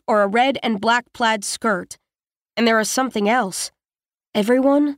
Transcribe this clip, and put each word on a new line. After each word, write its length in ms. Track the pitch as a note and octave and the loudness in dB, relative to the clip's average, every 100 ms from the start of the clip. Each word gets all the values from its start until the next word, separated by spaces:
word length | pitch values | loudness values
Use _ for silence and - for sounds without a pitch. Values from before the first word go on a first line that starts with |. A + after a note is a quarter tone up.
| - | -2
or 160 | G#3+ | 0
a 40 | G3+ | 2
red 320 | A3+ C4 B3+ | 2 0 0
and 180 | A#3 G#3+ | -2 -2
black 240 | A3+ A#3+ - | 0 0 -2
plaid 320 | - A#3 A3 | -4 -2 -2
skirt. 540 | - - A3+ F#3 F3+ - _ _ _ _ _ - | -4 -4 -2 -2 -6 -18 _ _ _ _ _ -2
And 100 | A#3 | 2
there 140 | A3+ | 2
is 80 | G#3+ | 0
something 400 | - C4 A3+ G3+ | -2 -2 -2 0
else. 440 | B3+ G3 - - _ _ _ _ _ _ | 0 0 -6 -10 _ _ _ _ _ _
Everyone 640 | G#3 G#3 B3+ C4+ C#4+ D4 | -2 2 2 4 2 0